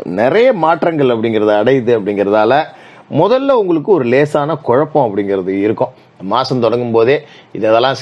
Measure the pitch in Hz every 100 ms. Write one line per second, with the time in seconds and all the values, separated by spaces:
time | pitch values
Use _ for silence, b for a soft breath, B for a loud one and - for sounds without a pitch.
0 | - 90 123 185 254 214 156 170 180 160
1 | 131 113 113 110 107 104 117 135 113 117
2 | 98 101 101 107 110 139 156 B B B
3 | B 151 190 254 277 254 190 165 147 180
4 | 117 131 147 151 143 160 - 123 151 151
5 | 120 101 101 98 92 98 104 104 127 -
6 | b - 92 117 131 131 113 120 120 113
7 | 117 147 - B B 98 110 113 131 131